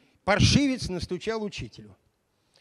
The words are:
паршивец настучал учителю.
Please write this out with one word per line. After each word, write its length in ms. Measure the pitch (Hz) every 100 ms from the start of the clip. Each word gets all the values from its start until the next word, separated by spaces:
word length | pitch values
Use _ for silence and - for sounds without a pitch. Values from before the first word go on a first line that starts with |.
| _ _
паршивец 640 | - 196 - 254 277 254 -
настучал 540 | 180 - 185 214 220
учителю. 540 | 208 - 123 - 107 98 _ _ _ _ _ _